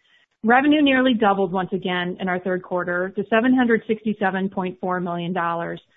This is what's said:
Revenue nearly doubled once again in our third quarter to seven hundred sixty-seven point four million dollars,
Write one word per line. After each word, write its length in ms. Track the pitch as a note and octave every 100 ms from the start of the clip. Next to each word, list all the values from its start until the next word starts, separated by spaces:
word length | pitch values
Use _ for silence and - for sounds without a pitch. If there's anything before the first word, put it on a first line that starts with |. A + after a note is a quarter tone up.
| _ _ _ _ G#3+
Revenue 360 | B3 D4 D4+
nearly 320 | C#4+ C4 C4
doubled 380 | A3 G#3 G3 F#3+
once 220 | F#3 F3+
again 420 | F#3 F#3 F3+ F3+ F3+
in 80 | F#3+
our 100 | F3+
third 240 | F#3+ F#3
quarter 460 | - F3+ F3 F3 F#3+ G3
to 80 | G3
seven 240 | A3 B3+
hundred 300 | B3+ A#3 A3+ -
sixty-seven 640 | G#3+ A3 G3+ F#3+ F#3+ F#3+
point 320 | G3 F#3 F3+
four 220 | F#3 F3+
million 320 | F3+ F3 E3+
dollars, 480 | F3+ E3+ E3+ E3+ E3+ -